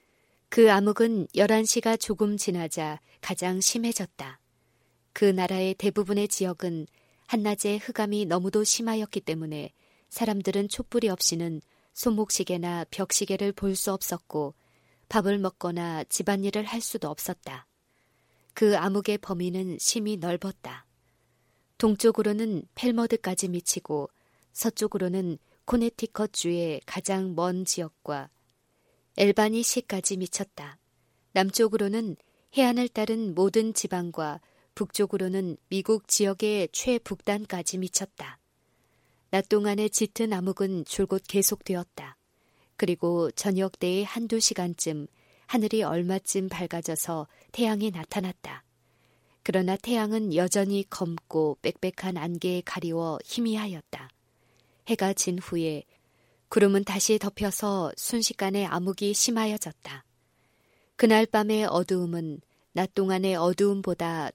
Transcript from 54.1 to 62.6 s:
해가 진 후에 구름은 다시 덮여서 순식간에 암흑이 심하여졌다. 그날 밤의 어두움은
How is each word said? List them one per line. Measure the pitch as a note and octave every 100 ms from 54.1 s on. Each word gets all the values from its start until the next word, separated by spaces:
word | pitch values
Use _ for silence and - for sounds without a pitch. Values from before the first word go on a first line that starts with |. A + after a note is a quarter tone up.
| _ _ _ _ _ _ _ -
해가 | A3+ F#3+
진 | F#3+ F#3+ F3+
후에 | - E3+ D#3+ D3 - _ _ _ _ _ -
구름은 | A3 G3+ G3
다시 | G3+ F#3+ - G#3+
덮여서 | G3+ - G3+ - G#3 G3 D#3 -
순식간에 | - A#3 A3 - G3 G3+ F#3
암흑이 | F3 F#3 F#3 G#3
심하여졌다. | G#3 - A3+ G#3+ G#3+ D#3+ - - C3+ _ _ _ _ _ _ _ _ _ -
그날 | A3+ A3 A3+
밤의 | G#3+ G#3+ G#3+ G#3+
어두움은 | F3 F3+ F#3 E3+ E3+ D#3+ C#3+ _ _